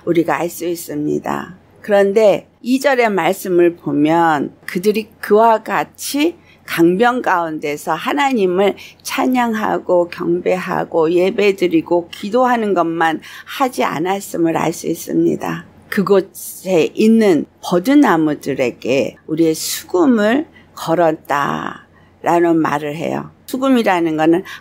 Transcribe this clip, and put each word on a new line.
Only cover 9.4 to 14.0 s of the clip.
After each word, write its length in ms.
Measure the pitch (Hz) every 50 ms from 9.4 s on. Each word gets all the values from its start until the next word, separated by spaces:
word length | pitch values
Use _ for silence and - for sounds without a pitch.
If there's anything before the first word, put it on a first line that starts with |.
| 240 233 214 214 208 185 175 175 - - 180 175 170 175
경배하고 1000 | - - 170 170 170 180 175 185 180 180 175 180 165 156 170 170 - 165 156 160
예배드리고 1000 | 180 175 180 190 - - 202 202 196 196 180 170 165 160 151 - 175 170 170 -
기도하는 640 | - - - 208 208 254 254 247 247 233 220 208
것만 480 | 190 180 165 165 165 170 165 160 151 - - - - - -
하지 400 | - - - 269 254 262 254 233
않았음을 720 | - 170 165